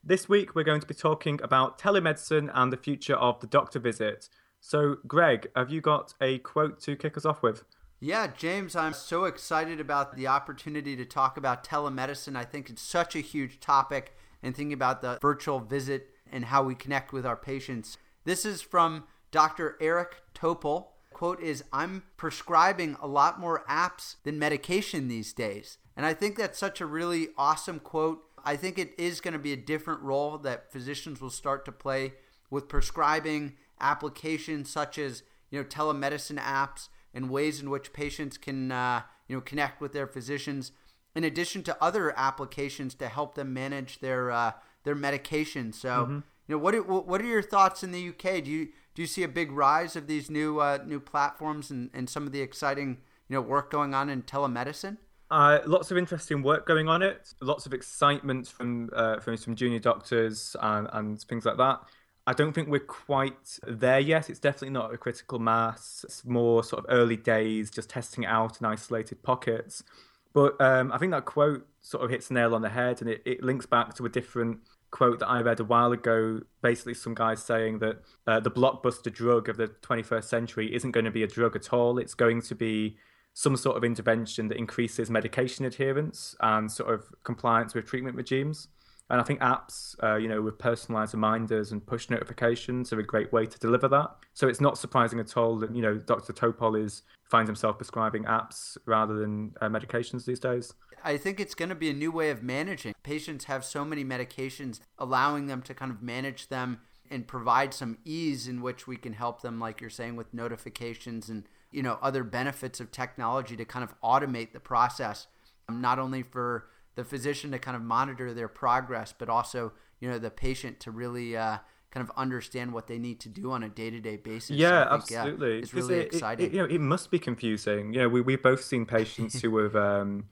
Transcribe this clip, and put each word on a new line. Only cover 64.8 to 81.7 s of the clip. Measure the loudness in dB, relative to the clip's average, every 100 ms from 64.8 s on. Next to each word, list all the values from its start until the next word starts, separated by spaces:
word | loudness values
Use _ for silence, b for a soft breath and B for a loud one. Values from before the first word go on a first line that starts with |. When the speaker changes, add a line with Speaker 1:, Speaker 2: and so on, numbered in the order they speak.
| -2
Speaker 1:
a | -4
critical | -6 -6 -6 0
mass. | 4 4 4 -2 -12 -14 -14
It's | -14
more | 0 4 6 6
sort | 4 -4 4
of |
early | 6 6 4
days, | 2 2 2 0 -2
just | -6 -8
testing | -8 -8 -6
it | 0
out | 2 0 0
in | -2
isolated | -2 -2 -4 -4 -8
pockets. | -2 0 0 -2 -4 -12 -18 b b b b
But, | 6 6 8
um, | 6 6 4
I | 2
think | 0
that | 0 0
quote | 4 4 2 -6 _
sort | -8 -4
of | -2
hits | -2 0
the | 2
nail | 4
on | 4
the | 0
head, | 0 0 0
and | -2
it, | -4 -4
it | -2
links | 0 0 2
back | 2 2 -2
to | -4
a |
different | -4 -4 -2 -2 -2 b b _
quote | 4 4 4
that | 0
I | 2
read | 2 2
a |
while | 4 6 6
ago. | 2 2 2 2 -2 -8 _
Basically, | 2 2 -2
some | -8 -8 0
guy | 0
saying | 0 0 0 0 0
that, | -2 -4 b b 2
uh, | 2
the | 2
blockbuster | 4 4 4 -2 0 -8
drug | -2 4 4 2
of | -2
the | -4
twenty-first | -4 -4 -2 0 -4 0
century | -2 -2 -4 -2 -2
isn't | 0
gonna | 2 2
be | 0
a | -2
drug | 2 0 0
at | 0